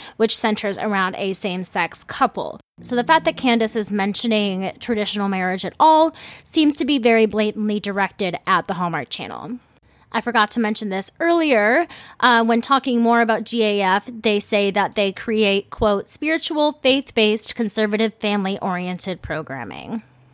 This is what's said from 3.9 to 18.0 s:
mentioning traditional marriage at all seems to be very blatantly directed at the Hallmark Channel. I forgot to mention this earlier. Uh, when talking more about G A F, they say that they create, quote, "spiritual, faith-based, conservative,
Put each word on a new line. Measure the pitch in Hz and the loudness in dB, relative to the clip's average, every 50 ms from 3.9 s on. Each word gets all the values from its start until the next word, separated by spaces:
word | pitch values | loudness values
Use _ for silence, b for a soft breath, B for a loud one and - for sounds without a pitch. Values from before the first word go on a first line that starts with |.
mentioning | 202 208 196 202 196 - - 233 220 214 208 202 190 185 190 185 - - | -2 -2 -2 -2 -2 -2 0 0 0 0 0 -2 -2 -4 -6 -8 -8 -8
traditional | - - 240 208 208 190 - 208 202 | -6 -4 -2 -2 -2 -2 -2 -2 -2
marriage | 196 196 185 185 185 185 190 - | -2 -2 -2 -2 -2 -2 -4 -6
at | 185 - - | -6 0 2
all | 294 311 311 311 320 320 320 B B B B B B | 4 6 6 6 4 2 0 B B B B B B
seems | - - 320 311 294 294 | -2 2 2 4 4 2
to | - - | 2 0
be | 247 294 269 | 0 0 2
very | 220 240 226 226 220 | 4 4 4 6 4
blatantly | 214 202 214 214 214 208 208 214 214 208 208 | 4 2 0 -2 -2 -2 -2 -2 -2 -2 -4
directed | - 202 196 202 196 185 - - 208 180 170 - - | -4 -4 -2 -2 -2 -2 -2 -4 -4 -4 -4 -4 0
at | 180 190 175 160 | 2 2 2 2
the | - 185 | -2 -4
Hallmark | 175 180 170 160 151 123 - | -4 -2 -2 -2 -4 -6 -6
Channel. | - - - - 76 60 - - 247 247 _ b b b b b b b b b | -10 -10 -10 -10 -12 -12 -12 -12 -12 -14 _ b b b b b b b b b
I | - 226 | -6 -4
forgot | - 240 233 233 208 208 | -4 0 2 2 2 2
to | - 240 | 0 0
mention | 226 214 214 - 220 202 | 0 -2 -2 -4 -4 -4
this | 190 190 190 - - - | -4 -2 -2 -4 -2 0
earlier. | 330 339 339 339 320 302 262 214 208 214 247 320 339 B B B B B B - | 2 2 4 4 4 4 4 4 4 4 4 2 0 B B B B B B 0
Uh, | 226 254 240 233 233 | 2 4 4 4 4
when | 226 233 233 | 4 2 2
talking | 233 - 269 262 - 269 240 240 | 2 2 0 0 2 0 0 2
more | 233 233 233 233 | 4 4 4 4
about | 233 226 220 208 214 | 4 2 0 -2 -2
G | - 233 233 220 | -4 -2 0 0
A | 214 208 202 | 0 0 2
F, | 196 185 185 202 - - 240 220 | 2 2 2 0 0 -4 -8 -4
they | - 226 208 208 | 0 0 0 0
say | - - - 202 202 202 | 0 0 0 2 2 2
that | 185 208 196 160 - | 2 0 0 0 0
they | 220 202 196 | -2 -2 -2
create, | 185 - - - 220 214 214 196 196 202 - _ | -2 -4 -4 -2 0 2 2 2 2 0 -2 _
quote, | - - 220 214 202 196 - | -4 -2 0 0 0 0 -2
"spiritual, | - - - 294 302 320 320 - - 330 302 302 302 | -4 -6 -4 -2 -2 -2 -2 -2 -2 0 0 0 0
faith-based, | 302 - - 262 269 277 262 - - 233 220 214 208 - - - - | 0 0 2 2 2 2 0 -2 0 2 2 2 2 0 -2 -4 -4
conservative, | - 233 208 - 226 214 208 208 208 | -4 -2 -2 0 0 0 0 0 0